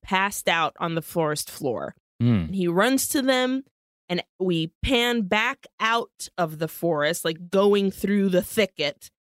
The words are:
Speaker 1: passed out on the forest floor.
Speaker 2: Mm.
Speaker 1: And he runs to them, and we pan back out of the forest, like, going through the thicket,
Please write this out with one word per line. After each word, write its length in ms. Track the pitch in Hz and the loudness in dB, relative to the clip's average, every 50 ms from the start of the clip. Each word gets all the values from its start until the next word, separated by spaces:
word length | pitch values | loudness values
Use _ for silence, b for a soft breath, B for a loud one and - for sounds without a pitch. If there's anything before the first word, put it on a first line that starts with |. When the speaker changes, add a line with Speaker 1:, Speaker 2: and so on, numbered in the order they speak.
Speaker 1:
passed 460 | - - 190 190 196 202 - - - 196 | -6 -2 0 0 0 0 -2 -2 -2 0
out 260 | 170 165 160 143 - - | 2 2 0 -2 -2 -4
on 160 | - 165 165 | -4 -2 -2
the 80 | 165 | -4
forest 480 | 156 - - 175 160 151 151 147 - - | -6 -4 -2 -2 0 0 -2 -4 -6 -10
floor. 460 | - - 151 131 110 78 71 - - _ _ _ _ _ | -10 -6 -4 -4 -4 -4 -6 -8 -10 _ _ _ _ _
Speaker 2:
Mm. 240 | 117 123 117 98 82 | 2 2 4 2 0
Speaker 1:
And 80 | 80 190 | -2 -2
he 140 | 196 175 170 | -2 0 2
runs 400 | 170 185 214 254 269 262 - - | 2 2 2 4 2 0 0 0
to 140 | - 294 | 0 0
them, 420 | 254 262 254 254 254 254 262 269 - _ _ _ _ _ _ _ _ - | 2 2 2 2 2 0 -2 -4 -6 _ _ _ _ _ _ _ _ -4
and 140 | 180 175 - - _ - | -4 -4 -4 -8 _ -4
we 320 | 190 185 170 160 160 165 - _ - | -2 0 0 0 -2 -4 -6 _ -2
pan 380 | 247 277 240 240 240 240 233 | 0 2 2 2 2 0 0
back 440 | 202 180 208 214 226 247 277 - - - _ - | 0 0 0 0 0 -2 -4 -6 -14 -20 _ -2
out 480 | 208 220 233 233 - - _ _ - - - - | 0 0 0 0 -2 -6 _ _ -16 -10 -4 -4
of 220 | 170 156 156 151 | -4 -4 -2 -6
the 80 | 165 156 | -6 -6
forest, 560 | - - 170 170 160 147 147 156 170 - - | -6 -4 -2 0 0 2 0 0 -2 -2 -4
like, 260 | 165 165 160 175 175 | -4 -6 -6 -6 -2
going 400 | - 190 202 202 202 202 196 190 | 0 2 4 4 4 4 2 0
through 380 | 190 - - 196 202 202 196 196 | 0 -2 -2 0 2 2 2 2
the 140 | 180 175 | 2 2
thicket, 680 | - - - 220 202 - - - 147 143 - - - - _ _ | 0 0 0 0 0 0 -2 -4 -4 -4 -4 -8 -16 -20 _ _